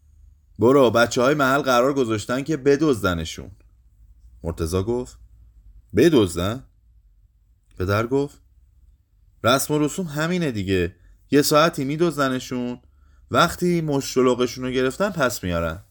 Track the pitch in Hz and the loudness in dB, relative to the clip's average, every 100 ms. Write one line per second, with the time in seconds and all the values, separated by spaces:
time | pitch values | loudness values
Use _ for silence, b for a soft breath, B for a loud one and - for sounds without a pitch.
0 | _ _ - _ _ - 110 139 123 113 | _ _ -20 _ _ 0 4 6 6 4
1 | 117 127 123 151 131 139 131 123 131 139 | 2 2 0 2 2 0 2 2 2 0
2 | 117 110 104 123 139 151 135 143 156 113 | -2 -2 -4 -6 -4 -2 2 2 2 0
3 | 98 85 78 - 65 - _ _ _ _ | 0 -2 -6 -12 -16 -20 _ _ _ _
4 | - - - - 85 87 80 92 98 120 | -20 -20 -20 -12 -10 -4 -2 -2 -2 -4
5 | 127 - - - - - - - _ 92 | -6 -14 -20 -20 -20 -20 -20 -20 _ 2
6 | 165 143 95 80 92 123 - _ _ _ | 4 6 2 0 -4 -4 -10 _ _ _
7 | _ _ _ _ _ _ _ - 95 101 | _ _ _ _ _ _ _ -8 -2 -2
8 | 117 135 143 - _ _ _ _ _ _ | 0 -2 -2 -8 _ _ _ _ _ _
9 | _ _ _ _ 110 131 - 151 147 165 | _ _ _ _ 0 0 0 -2 -2 -4
10 | 175 147 160 180 160 110 92 95 85 - | -8 -4 -4 -2 -2 -4 -2 0 0 -6
11 | - - _ 139 143 147 165 170 135 151 | -20 -20 _ 2 4 4 2 0 -6 -2
12 | 170 143 135 127 - 127 123 123 _ _ | -2 0 -2 -2 -6 -6 -6 -10 _ _
13 | _ _ _ 120 170 - 180 170 156 139 | _ _ _ 0 0 0 -2 0 -2 -2
14 | 131 127 127 120 123 127 127 127 131 131 | -2 0 2 2 -2 -4 -6 -2 -2 -2
15 | 202 170 123 - 92 85 82 85 - | -4 -2 -2 -2 -4 -2 -2 -6 -12